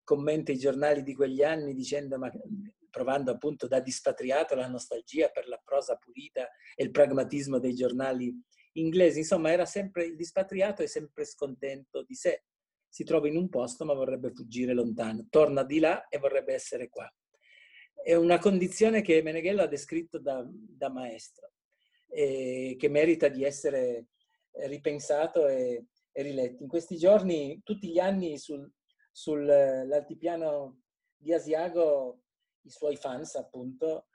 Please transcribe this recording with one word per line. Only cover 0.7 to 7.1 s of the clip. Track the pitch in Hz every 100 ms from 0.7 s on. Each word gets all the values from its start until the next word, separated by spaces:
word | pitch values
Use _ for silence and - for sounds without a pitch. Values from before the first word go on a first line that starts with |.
| 131 147 147
di | 135
quegli | 131 135 131
anni | 147 160 143
dicendo, | 131 127 143 139 131
ma, | 123 - 214 202 202 - _
provando | - 123 143 127
appunto | 123 151 143 123
da | 131
dispatriato | 127 - 139 - 127 143 160
la | 135 127
nostalgia | 123 - 117 - 147 151
per | 131 123
la | 120
prosa | - 139 131 117
pulita | 127 131 147 131 123 - -
e | -
il | 131
pragmatismo | 131 139